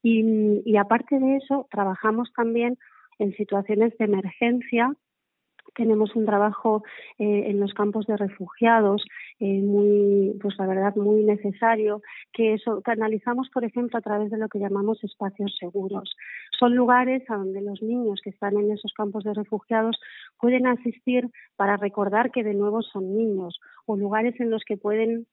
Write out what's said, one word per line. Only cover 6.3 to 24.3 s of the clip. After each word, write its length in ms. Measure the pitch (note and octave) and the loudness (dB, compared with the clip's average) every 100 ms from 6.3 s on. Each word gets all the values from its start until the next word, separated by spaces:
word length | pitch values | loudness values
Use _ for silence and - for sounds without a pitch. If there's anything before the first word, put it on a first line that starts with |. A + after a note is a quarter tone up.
| G3+ G#3 G#3 A3+ G#3+ G#3+ - - - | 2 2 0 0 0 -2 -20 -20 -4
eh, 260 | G#3 G#3 G#3+ | 0 2 0
en 120 | G3+ | 0
los 140 | G3+ | -2
campos 320 | G3 G#3 A3 G#3 | 0 -2 -2 -2
de 100 | G#3 | -2
refugiados 880 | G3+ - F3+ - A#3 A3+ G#3 G3+ - - - - | -2 -6 -14 0 4 6 4 2 -4 -14 -20 -6
eh, 220 | G3 G3 | -2 0
muy, 760 | G3+ G3+ G#3 G#3 G3+ G3+ G3 G3+ | 2 4 4 4 4 4 2 -2
pues 140 | G3+ G3 | -6 -4
la 80 | F#3+ | -2
verdad, 280 | F#3+ G3 G3+ | 0 0 0
muy 280 | G3+ G#3+ | 2 4
necesario, 760 | G#3+ G#3 G#3 F#3+ A3+ A3 G#3+ G#3 - - - | 4 2 -2 0 2 2 0 -2 -10 -20 -14
que 220 | - A3+ | 0 2
eso 280 | G#3+ A#3+ G3+ | 2 -2 -4
canalizamos, 680 | A3+ A3 A3 G#3+ - A#3+ C4 | -2 0 0 -2 -2 -4 -4
por 140 | B3+ | -4
ejemplo, 340 | A3+ B3 A#3+ A#3 | -4 -4 -4 -4
a 40 | |
través 280 | G#3+ G#3 G#3 | -2 -2 -2
de 80 | A3 | -4
lo 100 | G#3+ | -4
que 100 | G3+ | -4
llamamos 440 | G3+ G3 G3+ A3 | -2 0 0 -2
espacios 540 | G3+ - G3 G3 G3+ - | -6 -8 -8 -6 -8 -6
seguros. 560 | F3 G3 F#3+ G3 G3 - - - - - | -8 -6 -6 -8 -10 -16 -16 -18 -12 2
Son 160 | A#3+ | 2
lugares 480 | B3 B3 B3 B3+ C4 B3+ | 4 4 4 4 -2 -4
a 60 | G#3+ | -6
donde 260 | F#3+ G3 | -6 -6
los 200 | G3+ G3 | -8 -6
niños 380 | A3 B3 A3+ G3 | -4 -2 -4 -4
que 80 | G#3 | -10
están 260 | - G3+ G#3 | -8 -2 0
en 120 | G#3 | 0
esos 220 | G#3 - | -2 -8
campos 320 | - G#3 G#3+ | -6 -6 -4
de 100 | G#3 | -6
refugiados 640 | G#3 G3+ G#3+ _ A3+ A3+ A3+ - - - _ | -6 -4 -8 _ 0 0 -4 -10 -20 -20 _
pueden 280 | A#3+ B3+ B3+ | 2 2 2
asistir 640 | A#3+ A#3+ A3+ - B3 A#3+ - - - | 0 -4 -6 0 0 -2 -12 -20 -2
para 200 | G3 G3+ | 0 0
recordar 540 | G3+ G3+ G3 G#3 B3 | -2 -2 0 2 0
que 140 | B3 | -2
de 100 | G#3+ | -2
nuevo 280 | G3+ G#3 A3 | 0 0 -2
son 340 | A3+ G3+ F#3 G#3 | -4 -8 -4 0
niños, 420 | A3+ F#3+ F3 - - - - | 0 -2 -6 -14 -20 -16 -6
o 100 | G#3 | -4
lugares 420 | G3+ G#3+ A#3 | -2 0 -2